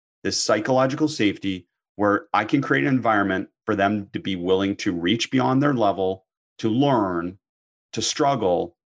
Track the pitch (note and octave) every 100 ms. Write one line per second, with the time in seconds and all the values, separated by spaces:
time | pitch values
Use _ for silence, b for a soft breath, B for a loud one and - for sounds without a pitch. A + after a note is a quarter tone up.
0 | _ _ G2+ - - G#2+ G#2+ B2+ C3 C#3+
1 | D3+ D3 G#2 F#2 G2 F#2 - _ _ -
2 | G#2 G2+ - G2+ G#2+ C#3 - C#3 C#3+ C3
3 | A2+ G#2+ G2 F#2 - _ - G2+ G2 G#2
4 | F#2+ G#2+ G2 F#2 F2 F#2+ G2 G2 G#2 E2+
5 | F2 A2+ - C3 B2+ C3 C#3+ C3 G2+ F#2+
6 | F#2+ F#2+ _ _ _ _ A2+ A2+ C#3+ B2
7 | G2 F2 F2 F#2+ _ _ _ _ _ -
8 | A2+ - C#3+ C#3 G2 E2+ - -